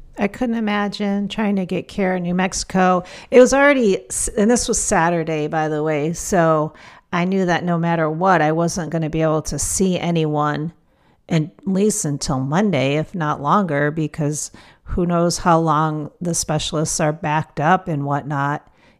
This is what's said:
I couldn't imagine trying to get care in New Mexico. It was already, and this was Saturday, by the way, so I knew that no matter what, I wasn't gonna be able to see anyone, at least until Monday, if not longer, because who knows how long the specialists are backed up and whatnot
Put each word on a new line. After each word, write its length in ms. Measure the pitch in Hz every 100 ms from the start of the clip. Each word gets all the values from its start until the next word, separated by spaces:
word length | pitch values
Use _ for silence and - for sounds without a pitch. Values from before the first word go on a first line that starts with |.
| - -
I 100 | 202
couldn't 260 | - 247
imagine 720 | 226 214 208 202 - 202 202 202
trying 280 | - 208 196
to 100 | 180
get 200 | 185 -
care 300 | - 185 180
in 60 |
New 120 | 175
Mexico. 720 | 180 190 - - 185 185 180 - - -
It 100 | 240
was 120 | 254
already, 460 | 269 285 269 220 185 - - - -
and 120 | 208
this 160 | 247 -
was 160 | 220
Saturday, 640 | - 190 170 170 160 156 151
by 220 | 160 156
the 140 | 151
way, 320 | 156 151 156
so 580 | 170 - 185 160 156 156 - - - -
I 140 | 175 185
knew 180 | 190
that 200 | 175 165
no 120 | 175 170
matter 320 | 170 165 156
what, 320 | 160 190 170
I 120 | 151
wasn't 380 | 160 170 170 151
gonna 200 | 165 156
be 100 | 160
able 220 | 160 156
to 160 | - 180
see 400 | - - 190 180
anyone, 760 | 170 170 156 151 147 147 160 - _ _ _ _ -
at 220 | 165 156 - 190
least 400 | 185 214 - 156
until 340 | 143 - 131
Monday, 560 | 131 160 214 143 135 151
if 180 | 156
not 280 | 185 151 131
longer, 480 | 143 196 180 143 147
because 600 | 160 151 - 147 151 - - - _
who 200 | - -
knows 340 | 175 175 175 175
how 200 | 185 165
long 520 | 165 151 156 151 147 -
the 160 | 175
specialists 640 | 160 - 151 - 156 160 -
are 140 | 156
backed 480 | 160 151 156 - -
up 280 | 151 180 185
and 180 | 147 143
whatnot 600 | 143 147 143 143 147 _ _ _